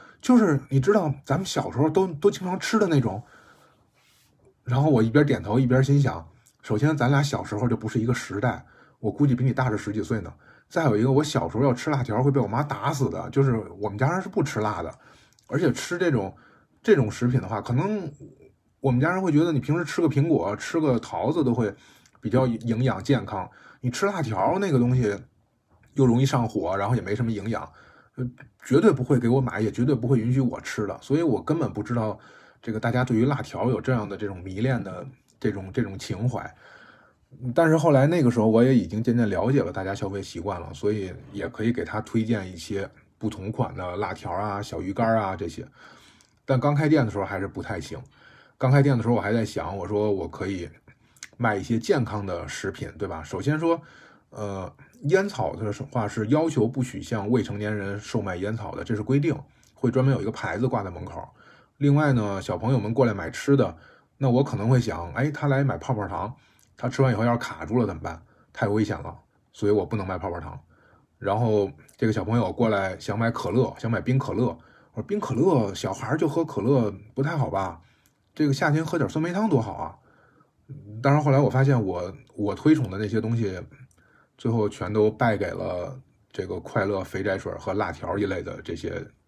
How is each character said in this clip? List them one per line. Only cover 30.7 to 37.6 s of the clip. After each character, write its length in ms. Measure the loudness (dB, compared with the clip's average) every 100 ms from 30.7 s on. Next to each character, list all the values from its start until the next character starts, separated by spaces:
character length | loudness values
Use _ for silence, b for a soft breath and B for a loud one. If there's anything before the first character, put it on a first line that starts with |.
| -6 -4
的， 100 | -6
所 160 | -2 0
以 40 |
我 220 | 2 0
根 160 | 0 -2
本 140 | -2
不 100 | -4
知 100 | -4
道 240 | -2 -2 -4 B B B B
这 100 | -8
个 80 | -4
大 100 | 0
家 140 | 0
对 140 | 2 2
于 80 | 2
辣 160 | 0
条 280 | -4 -2 0
有 120 | 0
这 100 | 0
样 160 | -2 -2
的 80 | -6
这 100 | -8
种 160 | -8
迷 200 | -8 -2
恋 200 | 0 0
的 240 | -4 -10 -14 -16 _ -4
这 140 | -2
种， 180 | -2 -6
这 100 | -4
种 160 | -4 -6
情 300 | -8 -2 -2
怀。 200 | -2 -8 -14 B B B B B B _ -12 -4
但 140 | 2